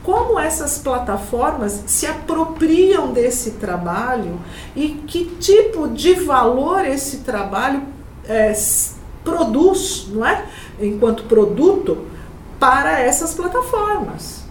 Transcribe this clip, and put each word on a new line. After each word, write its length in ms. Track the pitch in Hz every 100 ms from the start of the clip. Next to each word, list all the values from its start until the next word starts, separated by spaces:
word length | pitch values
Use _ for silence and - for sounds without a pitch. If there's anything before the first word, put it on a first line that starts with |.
Como 340 | - 427 480 403
essas 400 | 311 320 294 -
plataformas 1040 | 269 254 247 196 - 240 294 285 208 196 -
se 180 | - 302
apropriam 1040 | 320 - 320 320 - 320 330 381 349 269
desse 400 | 240 240 247 226
trabalho 880 | - 202 175 175 185 247 247 180 175 175 - - 262
e 140 | 302 294 -
que 180 | 339 339 -
tipo 480 | - 415 - 339 285
de 260 | 226 339
valor 720 | 359 302 262 233 254 302 381
esse 340 | 277 277 - -
trabalho, 640 | - 208 196 196 262 277 - - - - -
eh, 220 | 220 214
s-, 400 | 208 - - - - - -
produz, 840 | 330 339 240 240 370 381 - - 185
não 120 | 214
é? 200 | 247 - - - - -
Enquanto 440 | 208 208 226 214
produto, 840 | - 214 202 - 349 392 - - - - - - - -
para 420 | 285 269 311 302
essas 340 | 247 247 330
plataformas 1120 | - 359 494 523 440 415 415 - - - - -